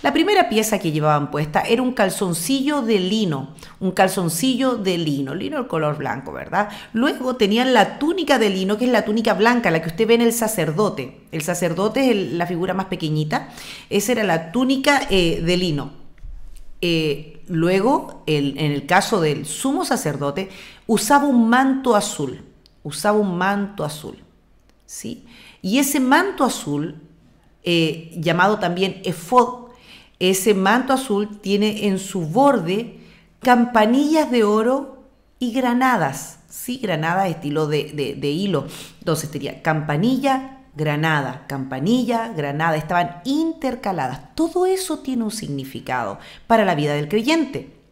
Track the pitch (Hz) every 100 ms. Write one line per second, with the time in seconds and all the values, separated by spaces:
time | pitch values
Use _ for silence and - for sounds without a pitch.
0 | 269 294 339 415 - 214 214 - 165 151
1 | 151 147 143 147 151 170 - 233 254 247
2 | 196 190 190 165 - 269 269 294 226 214
3 | 185 220 196 143 135 - - - 190 180
4 | 190 185 170 151 262 240 262 240 190 175
5 | 160 139 135 143 277 302 240 165 151 151
6 | 135 107 - 67 69 180 208 208 - 220
7 | 277 - 254 247 208 220 262 247 196 -
8 | 294 381 311 262 220 190 190 208 247 214
9 | - 214 220 196 220 247 202 165 165 -
10 | 220 233 233 233 220 208 156 156 208 208
11 | 123 - - 165 156 175 180 165 208 208
12 | 262 214 165 165 175 175 185 185 185 175
13 | 160 151 151 247 - - - - - 202
14 | 202 240 208 165 170 240 262 269 277 277
15 | 262 196 170 165 165 180 180 147 123 -
16 | - - - - - - - - 180 165
17 | 156 143 151 - - 165 165 190 214 302
18 | - - - 151 139 135 151 143 139 180
19 | 196 208 156 147 151 - 269 302 349 240
20 | 160 139 143 143 190 - - - - 220
21 | - 285 285 247 226 240 269 269 254 214
22 | 202 - 139 - - _ _ _ 151 -
23 | 208 208 202 175 185 202 196 - 147 -
24 | - - - _ _ _ _ _ _ -
25 | 220 240 - - - - 180 240 277 302
26 | 254 294 392 370 262 - - 143 160 -
27 | - _ _ _ _ _ - 170 165 139
28 | - - 160 170 190 214 180 175 190 -
29 | - 170 - 247 233 - - - - -
30 | - _ 185 190 226 196 190 233 262 262
31 | 262 202 208 208 190 196 214 208 208 190
32 | 190 190 160 185 285 254 165 196 233 -
33 | - - _ _ 254 247 233 226 214 254
34 | 294 311 277 240 208 214 226 269 269 -
35 | - _ _ _ 247 226 240 240 262 240
36 | 151 139 - - _ - - 254 208 160
37 | 160 180 196 156 147 147 156 151 151 147
38 | 127 - 143 151 196 160 - - - -
39 | - 156 156 - - - - 156 151 147
40 | 220 262 277 262 262 - - 147 151 147
41 | 160 151 131 131 - 139 135 135 151 247
42 | 247 233 226 175 147 143 165 156 156 180
43 | 175 - - 285 330 320 269 233 208 180
44 | 131 - - - 330 359 370 381 370 302
45 | - 254 220 208 151 139 135 - - 127
46 | 110 101 - - - 226 196 160 147 147
47 | 147 208 233 330 294 135 - - _